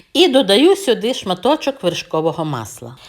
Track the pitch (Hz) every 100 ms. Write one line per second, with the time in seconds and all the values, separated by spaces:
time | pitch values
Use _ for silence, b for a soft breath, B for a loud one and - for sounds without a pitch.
0 | B - 349 262 190 202 330 392 - 208
1 | 214 262 196 180 247 302 277 269 180 160
2 | - 160 160 160 156 127 107 - 120 127